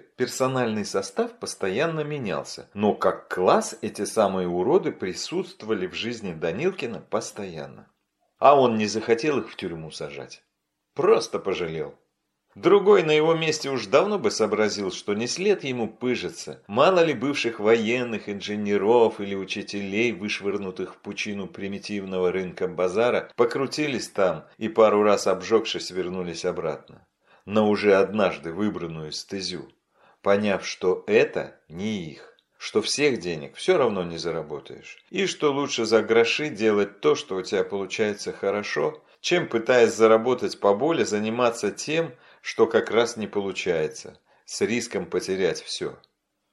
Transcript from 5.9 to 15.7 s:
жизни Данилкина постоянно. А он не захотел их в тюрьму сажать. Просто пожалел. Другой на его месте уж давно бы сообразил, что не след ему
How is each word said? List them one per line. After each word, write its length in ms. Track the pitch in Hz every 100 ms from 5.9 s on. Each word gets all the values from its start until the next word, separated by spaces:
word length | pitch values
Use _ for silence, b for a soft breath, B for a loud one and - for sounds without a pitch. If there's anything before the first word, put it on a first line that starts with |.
жизни 400 | - 110 113 98
Данилкина 680 | 80 85 92 180 190 117 92
постоянно. 840 | - 104 - - 95 80 69 - - _ _ _ _ -
А 200 | 131 143
он 180 | 120 110
не 100 | 104
захотел 500 | 107 117 113 156 127
их 140 | -
в 40 | -
тюрьму 360 | 90 82 78
сажать. 500 | - 73 69 64 - _ _ _ _ _ -
Просто 420 | 185 202 - 104
пожалел. 560 | 98 82 82 80 71 - _ _ _ _ _ 101
Другой 460 | 156 202 190 196
на 80 | 156
его 240 | 151 160
месте 380 | 160 160 - 139
уж 160 | 131 98
давно 320 | 139 202 202
бы 100 | 107
сообразил, 600 | - 104 107 107 98 95
что 240 | - - 104
не 100 | 117
след 380 | - 202 180
ему 240 | 139